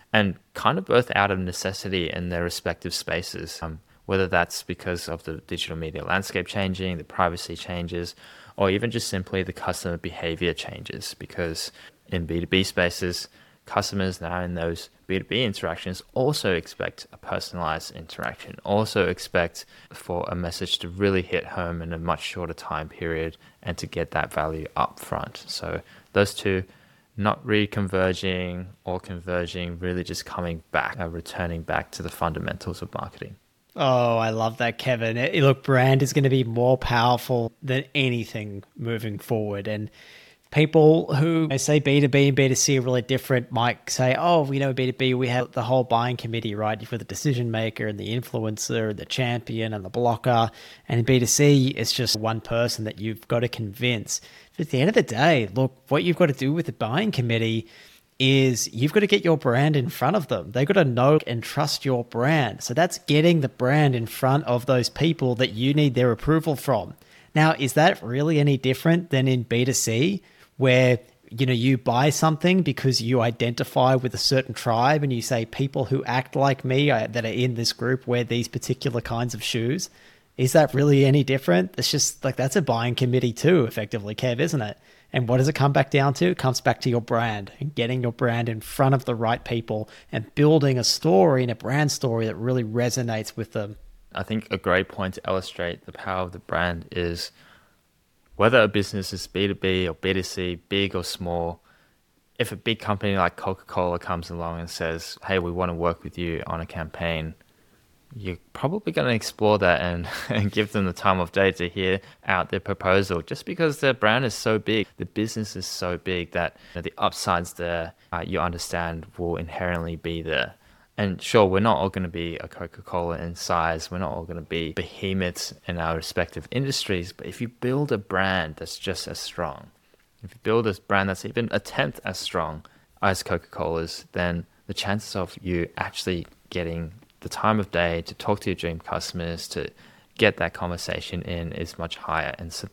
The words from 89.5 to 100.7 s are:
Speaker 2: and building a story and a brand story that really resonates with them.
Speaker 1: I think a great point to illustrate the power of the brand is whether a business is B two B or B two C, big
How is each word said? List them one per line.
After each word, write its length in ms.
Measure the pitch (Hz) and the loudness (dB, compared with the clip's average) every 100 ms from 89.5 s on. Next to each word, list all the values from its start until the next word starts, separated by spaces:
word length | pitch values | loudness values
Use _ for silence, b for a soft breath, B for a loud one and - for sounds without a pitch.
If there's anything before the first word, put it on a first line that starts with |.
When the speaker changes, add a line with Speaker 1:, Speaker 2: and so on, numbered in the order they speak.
| 117 - 107 107 B B | -4 -2 -4 -6 B B
Speaker 2:
and 200 | 131 110 | -8 -4
building 440 | - 147 156 139 123 | 4 6 6 4 2
a 60 | |
story 580 | 113 - 156 190 175 131 | 0 0 4 6 6 4
and 80 | 123 | 2
a 60 | 117 | -2
brand 340 | 107 143 147 | -2 0 0
story 360 | - 131 117 110 | 0 -2 0 -2
that 100 | 90 | -2
really 260 | 120 127 | -2 0
resonates 720 | 110 117 123 127 120 110 107 | 0 0 0 0 -2 -4 -6
with 180 | - 107 | -8 -6
them. 240 | 117 104 107 - - - | -6 -6 -10 -20 -20 -12
Speaker 1:
I 100 | - | -8
think 240 | 95 110 - | -4 -4 -4
a 80 | 92 | -2
great 300 | 92 92 95 | 2 2 2
point 260 | - 92 | -4 -6
to 80 | - - | -4 -4
illustrate 600 | 95 - - 87 87 - | -2 -4 -6 -6 -6 -12
the 60 | |
power 300 | - 95 92 | -12 -6 -4
of 100 | 90 | -4
the 60 | 87 | -8
brand 480 | - 80 87 85 - | -4 -2 0 -2 -6
is 400 | 90 85 85 - - b b b b b _ _ _ _ - | -4 -4 -4 -10 -14 b b b b b _ _ _ _ 2
whether 240 | 110 123 | 4 6
a 60 | 107 | 6
business 440 | 104 98 104 90 | 4 0 -4 -6
is 140 | 92 - | -8 -6
B 220 | 90 101 | 0 0
two 60 | |
B 340 | 95 95 92 90 | 0 0 0 0
or 60 | |
B 180 | 78 92 | -2 0
two 100 | 95 | 0
C, 380 | 90 - 90 87 | -2 -4 -6 -6
big 260 | - | -4